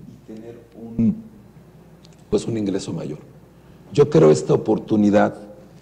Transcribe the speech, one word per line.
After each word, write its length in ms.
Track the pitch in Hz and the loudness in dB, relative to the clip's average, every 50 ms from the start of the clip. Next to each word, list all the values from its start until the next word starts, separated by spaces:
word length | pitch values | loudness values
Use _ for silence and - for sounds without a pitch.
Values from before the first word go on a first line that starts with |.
| - - | -20 -20
y 240 | - - - - | -20 -20 -20 -20
tener 280 | 110 110 113 117 117 - - - - | -18 -18 -18 -18 -20 -20 -20 -20 -20
un, 460 | 113 117 - 113 117 117 107 92 - - - - - - - - - - - - - - - - - - - - - - - | -18 -18 -8 -4 0 0 0 0 -2 -6 -18 -20 -20 -20 -20 -20 -20 -20 -20 -20 -20 -20 -20 -20 -20 -20 -20 -20 -20 -6 -4
pues 160 | 107 104 - | -4 -4 -2
un 120 | - 117 110 | -4 -4 -4
ingreso 340 | 104 95 92 98 - - | -4 -4 -4 -6 -6 -8
mayor. 260 | 92 80 - - 76 - - - - - - - - - - - - - - - | -10 -10 -10 -10 -12 -14 -18 -20 -20 -20 -20 -20 -20 -20 -20 -20 -20 -20 -20 -2
Yo 180 | - 143 143 135 | 2 2 2 4
creo 220 | - 160 160 156 | 4 4 6 6
esta 220 | 151 - - - 147 | 4 4 2 0 0
oportunidad, 840 | - - - 107 95 - - 110 107 104 101 98 104 104 107 - - - - - - - - - - | 0 0 0 -2 -2 -2 -2 0 2 4 4 4 4 2 2 0 -6 -16 -20 -20 -20 -20 -20 -20 -20